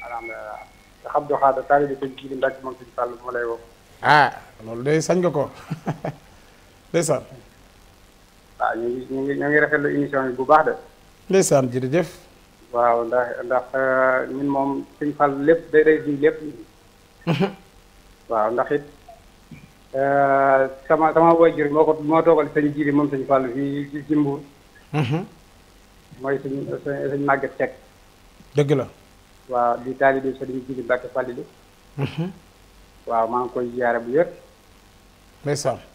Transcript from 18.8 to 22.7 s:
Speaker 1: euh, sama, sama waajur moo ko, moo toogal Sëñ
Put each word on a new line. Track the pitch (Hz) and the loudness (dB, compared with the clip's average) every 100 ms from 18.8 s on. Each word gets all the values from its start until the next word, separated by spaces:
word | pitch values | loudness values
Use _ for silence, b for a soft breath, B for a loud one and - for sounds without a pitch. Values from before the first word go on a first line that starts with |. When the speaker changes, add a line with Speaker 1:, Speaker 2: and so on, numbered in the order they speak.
| 147 - - - - - - - - - - 135 | -4 -20 -20 -20 -20 -20 -20 -20 -20 -20 -10 -2
Speaker 1:
euh, | 139 139 139 139 139 135 135 - - | 0 2 4 4 4 4 2 -4 0
sama, | 156 156 | 4 4
sama | 160 165 | 6 6
waajur | 165 165 160 147 | 8 6 6 0
moo | 147 156 | 4 4
ko, | 156 | 2
moo | 147 160 | 2 4
toogal | 160 156 147 | 6 4 4
Sëñ | 156 147 | 0 0